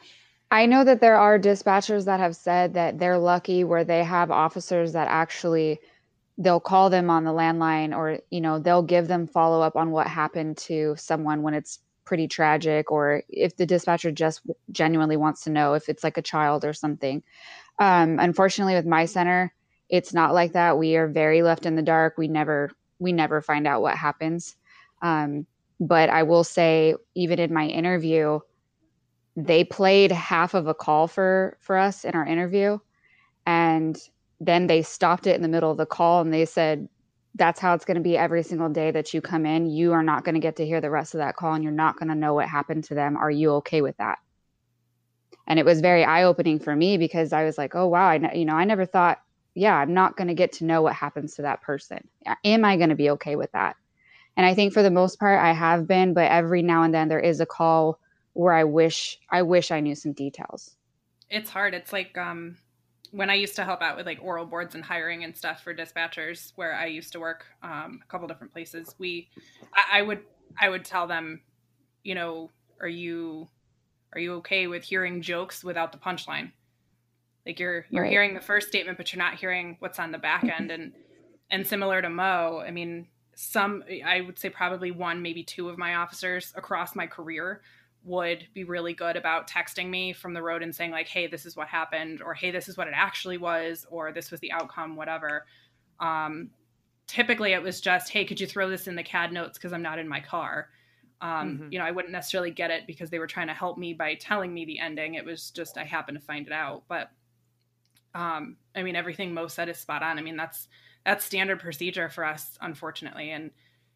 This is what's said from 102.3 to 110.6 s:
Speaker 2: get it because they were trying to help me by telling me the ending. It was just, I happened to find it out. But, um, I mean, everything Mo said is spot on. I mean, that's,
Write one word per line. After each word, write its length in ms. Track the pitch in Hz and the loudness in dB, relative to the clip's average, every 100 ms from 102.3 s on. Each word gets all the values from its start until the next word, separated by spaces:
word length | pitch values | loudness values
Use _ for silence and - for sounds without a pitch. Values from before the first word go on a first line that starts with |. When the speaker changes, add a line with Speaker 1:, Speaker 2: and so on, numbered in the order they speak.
| 190 175 | -6 -6
Speaker 2:
get 200 | 165 170 | -6 -6
it 160 | 165 - | -6 -10
because 220 | 151 160 | -16 -12
they 80 | 170 | -10
were 80 | 160 | -10
trying 200 | 185 165 | -8 -10
to 60 | 156 | -8
help 220 | 180 175 | -10 -8
me 160 | 175 | -12
by 220 | 165 156 160 | -8 -8 -8
telling 380 | - 208 180 | -6 -6 -6
me 120 | 170 160 | -10 -12
the 140 | 151 | -10
ending. 360 | 160 156 156 160 | -10 -10 -10 -12
It 100 | 165 | -14
was 260 | 165 - | -16 -16
just, 260 | 175 160 143 | -14 -14 -14
I 80 | 147 | -10
happened 320 | 160 - 143 | -10 -10 -14
to 60 | - | -14
find 220 | 147 147 | -14 -10
it 60 | |
out. 320 | 151 143 147 - | -10 -10 -12 -12
But, 240 | 170 - _ _ _ _ _ _ _ _ _ _ | -12 -12 _ _ _ _ _ _ _ _ _ _
um, 440 | 175 170 156 - - _ 196 | -10 -8 -8 -10 -18 _ -10
I 80 | |
mean, 120 | 185 170 | -8 -8
everything 380 | 175 160 185 | -8 -10 -10
Mo 140 | 170 165 | -8 -10
said 220 | - 170 | -8 -10
is 80 | 165 | -10
spot 240 | - 147 | -10 -8
on. 140 | 160 151 | -6 -6
I 20 | |
mean, 160 | 160 156 | -10 -10
that's, 300 | 160 - | -12 -14